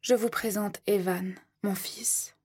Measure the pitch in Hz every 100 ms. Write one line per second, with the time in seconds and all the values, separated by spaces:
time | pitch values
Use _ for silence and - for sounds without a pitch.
0 | - 247 233 - 226 202 208 - - 202
1 | 180 180 185 185 _ _ 208 190 - -
2 | - - - _